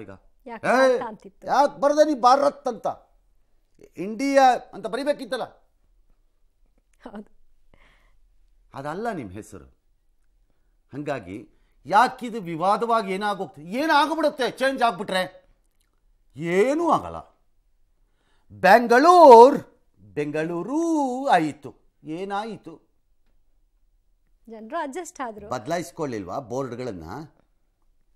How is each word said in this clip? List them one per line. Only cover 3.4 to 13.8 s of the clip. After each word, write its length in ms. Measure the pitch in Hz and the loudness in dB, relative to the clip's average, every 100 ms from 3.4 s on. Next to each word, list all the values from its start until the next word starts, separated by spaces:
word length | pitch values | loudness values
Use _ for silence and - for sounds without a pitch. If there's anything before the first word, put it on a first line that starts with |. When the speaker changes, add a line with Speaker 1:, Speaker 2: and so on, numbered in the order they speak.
| _ _ _ _ - - | _ _ _ _ -20 -14
Speaker 1:
ಇಂಡಿಯಾ 600 | 185 214 277 269 262 233 - | -12 -8 0 4 4 2 -4
ಅಂತ 140 | 185 196 | -14 -10
ಬರಿಬೇಕಿತ್ತಲ್ಲ." 760 | 233 285 285 254 247 185 _ _ _ _ _ _ _ _ _ _ _ _ _ _ _ | -8 -4 -6 -6 -10 -10 _ _ _ _ _ _ _ _ _ _ _ _ _ _ _
Speaker 2:
ಹೌದು. 280 | 247 208 208 _ - _ _ _ _ _ _ _ _ _ _ _ _ | -20 -20 -20 _ -20 _ _ _ _ _ _ _ _ _ _ _ _
Speaker 1:
ಅದಲ್ಲ 380 | 127 139 165 233 | -16 -12 -10 -8
ನಿಮ್ 180 | 190 107 | -10 -12
ಹೆಸರು. 340 | 95 101 92 65 _ _ _ _ _ _ _ _ _ _ _ _ | -16 -18 -20 -20 _ _ _ _ _ _ _ _ _ _ _ _
ಹಂಗಾಗಿ 540 | 131 147 135 90 101 - _ _ _ 127 | -14 -10 -10 -10 -16 -16 _ _ _ 0
ಯಾಕಿದು 540 | 190 254 254 240 220 | 2 2 -2 -12 -10
ವಿವಾದವಾಗಿ 720 | 170 165 180 214 226 233 190 | -10 -4 -2 -2 0 -2 -2
ಏನಾಗೋಗ್ತದೆ? 520 | 190 208 190 190 - | -6 -6 -6 -10 -14
ಏನಾಗ್ಬಿಡುತ್ತೆ 840 | 156 226 | -12 -6